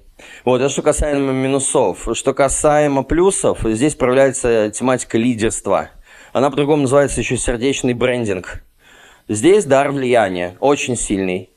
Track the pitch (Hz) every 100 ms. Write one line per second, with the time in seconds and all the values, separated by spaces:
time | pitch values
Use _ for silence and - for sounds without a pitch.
0 | - - - - - 127 139 139 151 147
1 | 156 143 139 131 131 139 - 147 107 87
2 | - 113 - 135 135 - 151 147 147 139
3 | 131 160 185 190 139 - 113 110 151 147
4 | 123 127 139 127 123 117 107 - 123 127
5 | - 113 120 117 110 - - 90 - -
6 | - - - - 139 139 143 151 139 143
7 | 139 - 117 120 - 120 127 131 131 120
8 | 127 123 113 92 - - - _ _ -
9 | - _ - 104 135 208 160 135 139 139
10 | 127 120 101 90 87 92 135 143 - 120
11 | - 98 95 90 104